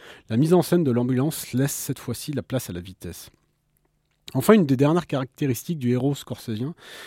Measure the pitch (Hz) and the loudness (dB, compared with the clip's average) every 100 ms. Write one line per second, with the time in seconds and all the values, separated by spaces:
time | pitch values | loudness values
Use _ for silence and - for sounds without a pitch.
0 | - - - 113 156 180 - 175 147 120 | -20 -18 -2 2 4 4 4 2 4 2
1 | 123 127 147 - - 127 143 - - 131 | 2 0 0 -4 -4 -2 -2 -2 -8 -8
2 | - 117 - 135 - 123 - 87 90 95 | -8 -8 -6 -8 -4 -6 -4 -10 -10 -14
3 | 90 87 - _ _ _ _ _ _ _ | -14 -14 -18 _ _ _ _ _ _ _
4 | _ _ - 135 - 220 147 127 143 170 | _ _ -6 -2 6 6 6 4 4 2
5 | - 139 131 - 147 117 - 165 123 123 | 0 -6 -6 -4 -2 -2 -4 -4 0 0
6 | 135 139 - 127 - 107 135 175 - - | 0 -4 -8 -12 -8 -6 -6 -10 -18 -20